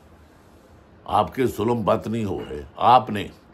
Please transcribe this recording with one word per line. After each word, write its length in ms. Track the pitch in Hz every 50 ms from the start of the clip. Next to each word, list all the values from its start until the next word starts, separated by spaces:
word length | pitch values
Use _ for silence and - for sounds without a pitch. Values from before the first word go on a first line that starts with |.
| - - - - - - - - - - - - - - - - - - - - -
आपके 400 | - 80 101 107 87 - - 131
जुल्म 380 | 110 95 - 104 117 120 120 104
बद 240 | 95 110 110 - 110
नहीं 160 | 110 117 110
हो 140 | 98 87 -
रहे। 220 | - - 67 73 73 - - -
आपने 460 | 90 107 123 127 120 113 110 101 90 - - - - -